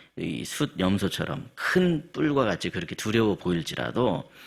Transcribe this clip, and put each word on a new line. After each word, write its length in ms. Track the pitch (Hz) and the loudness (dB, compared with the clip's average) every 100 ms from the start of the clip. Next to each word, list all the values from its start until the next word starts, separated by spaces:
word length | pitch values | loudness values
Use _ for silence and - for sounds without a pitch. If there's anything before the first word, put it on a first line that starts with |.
| - - | -18 -8
이 260 | - - | -6 -6
숫 340 | - - 147 87 | -8 -4 -4 0
염소처럼 720 | 92 98 98 - 85 - - - | 2 2 0 -2 -4 -4 -8 -6
큰 540 | - 185 180 160 - | 0 2 4 2 -4
뿔과 320 | - 156 139 | -2 0 2
같이 260 | 110 85 90 | 2 0 -2
그렇게 260 | 90 85 - | -4 -6 -4
두려워 400 | 107 113 110 90 | 0 4 4 2
보일지라도 920 | 90 85 - - - - 120 87 - - | 0 0 -2 -4 -2 2 2 0 -6 -18